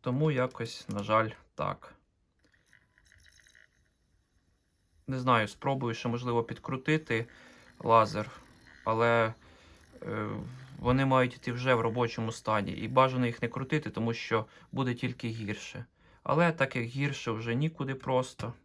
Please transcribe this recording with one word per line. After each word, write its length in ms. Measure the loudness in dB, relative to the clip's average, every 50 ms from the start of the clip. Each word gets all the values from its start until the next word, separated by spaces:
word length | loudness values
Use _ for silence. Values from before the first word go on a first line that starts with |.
Тому 300 | -2 -2 0 2 2 2
якось, 580 | 2 2 0 -2 -2 -6 -8 -8 -8 -12 -12 -8
на 140 | -6 -6 0
жаль, 260 | 2 4 4 4 2 -4 -12 -20 _ _
так. 400 | -4 -4 -4 -4 -6 -12 -20 -20 _ _ _ _ _ _ _ _ _ _ _ _ _ _ -20 -20 _ _ _ _ _ _ -20 -20 _ -20 -20 -20 -20 -20 -20 -20 -20 -20 _ _ _ _ _ _ _ _ _ _ _ _ _ _ _ _ _ _ _ _ _ _ _ _ _ _ _ _
Не 120 | -6 -6 -2
знаю, 280 | 2 4 4 4 4
спробую 480 | 0 -4 -4 -2 -2 0 0 -2 -4 -4
ще, 140 | -2 -2 -4
можливо, 340 | -4 -2 -2 0 0 0 0
підкрутити 840 | 0 -6 -10 -6 -6 -6 -4 0 0 0 0 0 0 -2 -2 -2 -4 -12 -20 -20 -20 -20 -20 -20 -20 -18 -6
лазер, 520 | 2 6 8 8 8 6 0 -4 -6 -6 -10 -18 -20 -20 -20 -20 -20 -20 -20 -8 -2
але, 500 | -2 2 4 4 4 6 4 4 2 0 -8 -18 -20 -20 -20 -20 -20 -20 -20 -20 -20 -20 -14
е, 280 | -10 -8 -6 -6 -6 -6 -6 -8 -8 -10 -12 -16 -18 -18 -16
вони 280 | -4 0 2 2 4 4
мають 300 | 4 4 4 4 2 0
йти 160 | -6 -8 -6
вже 220 | -6 -2 2 2 4
в 80 | 4
робочому 500 | 4 0 0 0 0 0 0 -4 -4 -4
стані. 400 | -6 -6 -2 0 0 0 0 -2
І 160 | -4 -6 -6
бажано 380 | 2 4 6 6 6 4 2 0
їх 160 | 0 0 -2
не 60 | -4
крутити, 420 | -4 -4 -4 -4 0 -2 -2 -2 -2
тому 240 | -4 -2 -2 -2 -2
що 320 | -4 -4 0 0 0 0 -2 -12 -20 -20 -10
буде 220 | -4 -2 -2 -2 -2
тільки 340 | -2 -4 -6 -4 -4 -6
гірше. 580 | -6 -6 -6 -6 -6 -6 -6 -8 -12 -12 -14 -14 _ _ _ _ _ -20 _ _
Але 280 | 0 2 4 4 2
так 240 | 2 0 -2 -2 0
як 100 | -4 -4
гірше 460 | -4 -2 -2 -2 -2 -2 -4 -4 -4
вже 240 | -4 -2 -2 -2 -2
нікуди 400 | 0 0 -2 -2 -4 -6 -6 -6
просто 580 | -6 -4 0 0 0 0 -2 -6 -8 -8 -8 -8 -12